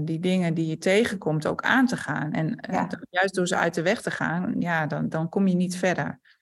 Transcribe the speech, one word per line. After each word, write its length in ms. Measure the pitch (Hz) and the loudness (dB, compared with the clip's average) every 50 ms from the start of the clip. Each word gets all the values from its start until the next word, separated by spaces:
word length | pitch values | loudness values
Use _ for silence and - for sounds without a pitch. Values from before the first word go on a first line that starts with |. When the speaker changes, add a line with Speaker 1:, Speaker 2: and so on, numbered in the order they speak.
Speaker 1:
die 180 | 151 165 160 160 | -2 -2 -2 0
dingen 340 | 175 185 185 185 175 170 185 | 0 2 2 2 2 2 2
die 140 | 170 165 | 0 0
je 100 | 160 160 | -2 -2
tegenkomt 720 | 160 - 185 190 208 240 - 208 190 - 160 156 156 151 | 0 2 4 4 4 4 2 -2 -4 -2 0 0 0 0
ook 140 | - - - | -2 -2 0
aan 240 | - - 220 269 262 | 0 2 4 4 4
te 120 | 240 - | 2 2
gaan. 340 | - - - 151 147 151 156 | -2 -4 -4 -4 -2 -2 -2
En, 240 | - 160 160 - - | -2 -2 -2 -2 -4
eh, 200 | - - - 185 | -6 -6 -4 -4
Speaker 2:
Ja. 120 | 180 180 | -2 -2
Speaker 1:
d-, 100 | - - - - - | -4 -6 -10 -10 -4
juist 260 | - 180 190 196 196 | 0 0 0 0 2
door 120 | 196 180 | 0 0
ze 80 | 170 180 | 0 2
uit 180 | - 170 170 - | 2 0 0 0
de 80 | 170 | 0
weg 200 | 160 180 233 247 | 0 0 0 0
te 100 | - 170 | -2 -6
gaan, 440 | - - 156 156 160 180 185 - - - | -4 -4 -2 -2 -2 -2 -2 -2 -2 -2
ja, 280 | 165 175 165 160 156 | -2 0 0 0 0
dan, 220 | 156 151 151 160 160 | -2 -2 -2 -2 -2
dan 200 | - 160 160 165 | -2 -2 -2 -2
kom 180 | - 196 196 | 0 2 2
je 80 | 190 175 | 4 4
niet 220 | 180 180 180 180 | 2 2 0 -2
verder. 420 | 180 190 185 165 - 147 - - - _ _ _ _ | 0 0 0 0 0 -2 -6 -8 -12 _ _ _ _